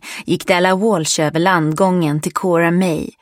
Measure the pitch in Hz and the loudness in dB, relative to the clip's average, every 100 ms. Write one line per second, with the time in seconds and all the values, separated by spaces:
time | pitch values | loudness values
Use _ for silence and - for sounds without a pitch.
0 | - - - 165 - 180 185 190 220 185 | -14 -10 -4 -2 0 2 2 2 2 0
1 | 156 - 151 160 185 180 156 156 190 180 | 0 -2 0 0 2 2 0 2 2 2
2 | 156 151 170 - 185 170 170 175 185 156 | 0 -2 -4 -4 0 2 2 2 0 -2
3 | - - | -8 -14